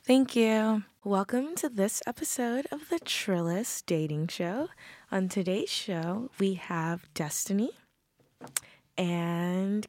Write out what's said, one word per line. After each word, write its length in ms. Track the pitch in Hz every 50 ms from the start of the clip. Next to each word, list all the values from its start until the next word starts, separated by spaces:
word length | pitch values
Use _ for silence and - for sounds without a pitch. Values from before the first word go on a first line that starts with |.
Thank 320 | - - 254 262 262 247 -
you. 480 | 240 226 220 220 220 214 220 220 214 196 - _ _ -
Welcome 500 | 202 202 190 202 - 240 247 269 311 349
to 140 | - - 285
this 340 | 240 202 190 220 - - - -
episode 580 | 240 - 320 - - - 247 233 240 262 285 -
of 160 | - 302 311 -
the 100 | 339 330
Trillis 880 | - - - - - 208 185 170 170 170 170 190 247 - - - -
Dating 400 | - 175 156 156 151 151 151 160
Show. 420 | 170 - - 175 170 196 254 311 359 - - - - - - - -
On 160 | - 190 190 185
today's 420 | - 202 180 185 185 220 330 -
show, 580 | - - - - 180 165 165 170 185 220 247 277 - -
we 140 | 196 196 190
have 520 | 175 - - 175 165 160 165 170 170 - - -
Destiny 560 | - 156 151 - - - - 190 202 226 285 - - _ _ _ _ _ _ _ _ _ _ _ - - - - - - - - _ _ _ -
and 920 | - 185 175 175 170 170 170 170 170 175 180 180 185 190 196 202 214 214